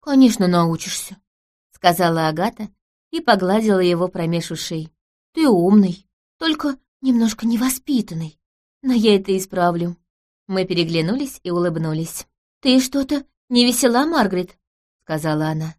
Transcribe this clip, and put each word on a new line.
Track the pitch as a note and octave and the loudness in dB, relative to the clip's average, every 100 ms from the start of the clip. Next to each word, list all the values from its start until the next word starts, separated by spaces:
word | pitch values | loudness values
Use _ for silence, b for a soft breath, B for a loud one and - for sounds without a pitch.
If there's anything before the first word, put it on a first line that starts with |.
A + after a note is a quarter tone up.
«Конечно, | - C#4 C4 G#3 F#3 | 0 4 4 4 0
научишься», — | F3 E3+ E3 - - - - _ _ _ _ _ | 2 0 -2 -8 -10 -12 -18 _ _ _ _ _
сказала | _ F3+ F3 F3 E3 D#3+ | _ 0 2 0 0 -2
Агата | D#3 G3 - G#3+ _ _ _ _ | -2 -4 -6 -16 _ _ _ _
и | E4 | -8
погладила | E4 G#3 F3+ G#3 A3 F#3+ | 0 0 2 0 2 2
его | F3+ E3+ F3+ | 2 0 -2
промеж | F3+ E3 E3+ E3 | -4 -4 -4 -6
ушей. | D#3+ - D#3+ D#3+ _ _ _ _ | -10 -8 -10 -10 _ _ _ _
«Ты | - D#4 | 0 2
умный, | G3 E3+ G#3+ G3 F3 _ _ _ _ | 4 6 4 4 -2 _ _ _ _
только | E4 D#4 D4 C4+ _ _ | -4 -2 -4 -6 _ _
немножко | C4 A#3 A3+ A3 A3+ | 0 2 0 -2 -2
невоспитанный. | A#3 B3+ C4 - C4+ - D#3+ E3 _ _ _ _ _ | 0 -2 -4 -4 -4 -2 -8 -10 _ _ _ _ _
Но | C4+ | -2
я | B3 G#3+ G3+ | 2 4 2
это | F#3+ F#3+ | 2 -4
исправлю». | F#3+ F#3 F3 E3+ E3+ F3 _ _ _ _ _ | -4 -2 0 0 -4 -8 _ _ _ _ _
Мы | F#3+ | -4
переглянулись | F#3 E3+ E3 E3 D#3+ B3 C#4 - | -2 -2 0 0 -2 -2 -6 -10
и | - | -6
улыбнулись. | F3 F3 E3 E3 D#3 E3 - - _ _ _ | -2 -2 -2 -4 -4 -8 -12 -18 _ _ _
«Ты | C#4 B3+ | 2 4
что-то | B3+ C#4 C4+ D4 C#4+ _ _ | 4 -2 -2 -4 -6 _ _
не | A#3+ A#3+ | 2 2
весела, | B3 C4 A#3+ D4+ | 4 2 2 2
Маргарет», — | E4 G#3 F3+ F3+ _ _ _ _ _ | 0 0 -2 -8 _ _ _ _ _
сказала | _ D#3+ D#3 D3+ D#3 | _ -6 -4 -2 -2
она. | D#3 D#3+ | -4 -8